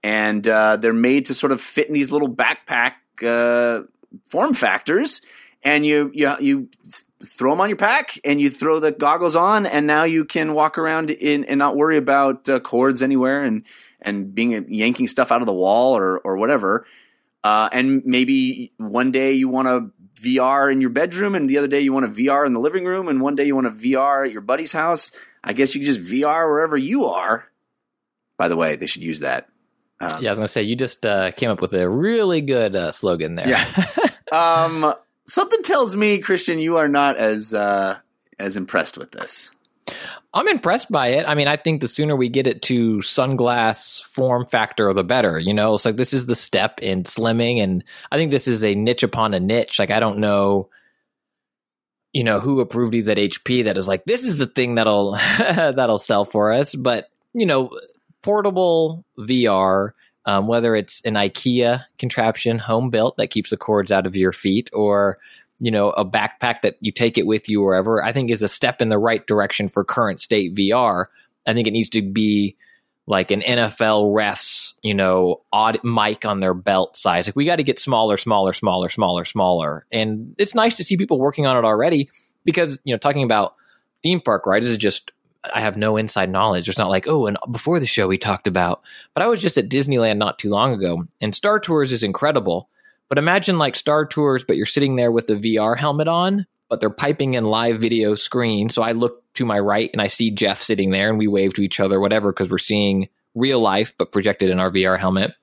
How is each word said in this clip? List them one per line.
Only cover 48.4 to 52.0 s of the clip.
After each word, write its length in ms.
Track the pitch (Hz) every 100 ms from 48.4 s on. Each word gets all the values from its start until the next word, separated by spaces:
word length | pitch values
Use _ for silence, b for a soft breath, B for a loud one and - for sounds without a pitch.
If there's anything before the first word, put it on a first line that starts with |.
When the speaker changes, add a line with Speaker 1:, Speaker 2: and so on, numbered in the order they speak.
| 131
Speaker 2:
is 160 | 113
a 140 | 107 101
niche 260 | 110 120
upon 320 | 113 117 110
a 60 | 98
niche. 400 | 92 113 - -
Like, 100 | 98
I 80 | 104
don't 200 | 113 104
know, 500 | 104 101 98 98 95 b b b b _ _ _ _ _ _ _ _ _